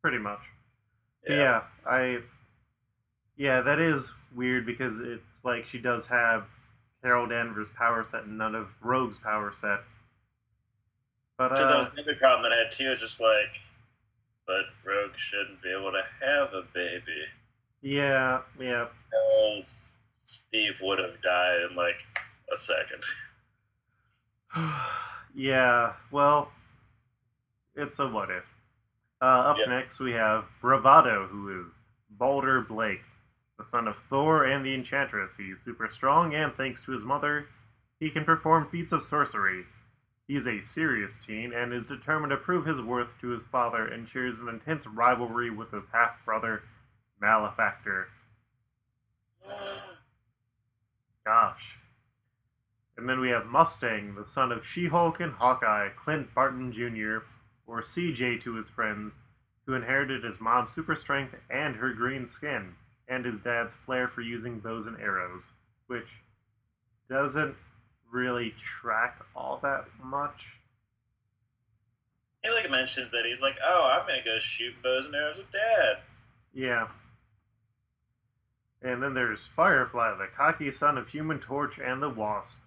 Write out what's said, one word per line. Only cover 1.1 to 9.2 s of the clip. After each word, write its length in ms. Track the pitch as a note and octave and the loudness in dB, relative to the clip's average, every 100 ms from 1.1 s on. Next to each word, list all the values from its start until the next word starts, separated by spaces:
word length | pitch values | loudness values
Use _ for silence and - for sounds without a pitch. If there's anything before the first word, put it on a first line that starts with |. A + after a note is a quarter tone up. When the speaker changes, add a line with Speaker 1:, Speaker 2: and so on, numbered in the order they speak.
| _ | _
Speaker 1:
But 140 | - C#3+ | 0 4
Speaker 2:
Yeah. 0 | |
Speaker 1:
yeah, 540 | C3+ A2+ - - C3 | 6 4 0 -12 0
I, 320 | B2+ B2+ B2 A#2+ _ _ _ _ _ _ _ _ _ _ - | 2 2 -2 -8 _ _ _ _ _ _ _ _ _ _ -4
yeah, 240 | C#3 B2+ | 4 4
that 180 | B2 D3 | 4 4
is 360 | E3 D3 B2 - _ | 4 2 -2 -12 _
weird 300 | B2 B2 B2+ | -4 0 0
because 360 | A#2 A2+ B2+ A2 | -2 -4 -4 -4
it's 440 | B2 A2+ - _ | -10 -12 -16 _
like 220 | B2+ A#2+ A#2 | -4 -4 -6
she 120 | B2 | -6
does 280 | B2 A#2 A2+ | -2 -2 0
have 420 | B2 A#2 A2+ G#2+ - _ _ _ _ | 2 4 2 -2 -20 _ _ _ _
Carol 240 | B2+ B2 A#2 | 2 2 2
Danvers' 420 | A#2 A#2 G#2+ G#2+ | -2 -4 -6 -10
power 340 | - A#2 A#2 | 0 2 2
set 200 | A2 A2+ | -2 -8
and 140 | G#2+ G#2+ | -8 -4
none 160 | A2 | -4
of 140 | A2 G2+ - | -4 -10 -8
Rogue's 360 | A2+ C3 A#2+ | 0 0 0
power 340 | G2+ | -4